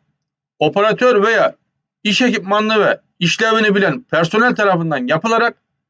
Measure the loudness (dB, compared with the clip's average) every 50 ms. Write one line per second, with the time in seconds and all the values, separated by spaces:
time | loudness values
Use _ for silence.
0 | _ _ _ _ _ _ _ _ _ _ _ -4 -2 -2 0 0 0 0 0 2
1 | 2 2 2 2 2 2 2 2 0 0 -2 _ _ _ _ _ _ _ _ _
2 | -4 -2 0 0 0 0 0 -2 -2 -2 -2 0 0 0 0 2 2 0 0 -2
3 | _ _ _ -4 -4 -2 -2 0 0 0 0 2 2 2 2 2 0 0 -2 -4
4 | -6 _ -2 -2 0 0 0 2 2 2 0 0 0 0 0 0 -2 -2 -4 -4
5 | -2 -2 -2 -2 -2 -2 0 0 0 -2 -4 _ _ _ _ _ _